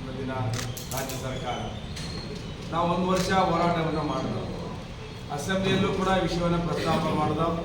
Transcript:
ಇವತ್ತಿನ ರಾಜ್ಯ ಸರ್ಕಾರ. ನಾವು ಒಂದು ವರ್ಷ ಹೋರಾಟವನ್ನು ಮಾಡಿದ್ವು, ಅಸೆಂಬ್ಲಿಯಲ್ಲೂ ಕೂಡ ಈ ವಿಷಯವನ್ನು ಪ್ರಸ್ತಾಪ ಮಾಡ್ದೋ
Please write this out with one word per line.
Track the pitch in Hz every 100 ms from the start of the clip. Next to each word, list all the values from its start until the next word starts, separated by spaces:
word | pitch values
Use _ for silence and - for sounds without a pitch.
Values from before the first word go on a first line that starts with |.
ಇವತ್ತಿನ | 127 127 127 131 113 117 120 123 -
ರಾಜ್ಯ | 131 127 123 127
ಸರ್ಕಾರ. | 127 123 117 - - - - - - - 208 - - -
ನಾವು | 160 175
ಒಂದು | 175 185
ವರ್ಷ | 180 - 190 180
ಹೋರಾಟವನ್ನು | 170 175 165 156 156 151
ಮಾಡಿದ್ವು, | - - - - 180 165 - - - - - - 147
ಅಸೆಂಬ್ಲಿಯಲ್ಲೂ | 190 190 190 190 196 190
ಕೂಡ | 185 185
ಈ | 170
ವಿಷಯವನ್ನು | 170 175 170 160
ಪ್ರಸ್ತಾಪ | 147 165 160 160 151
ಮಾಡ್ದೋ | 151 151 165 170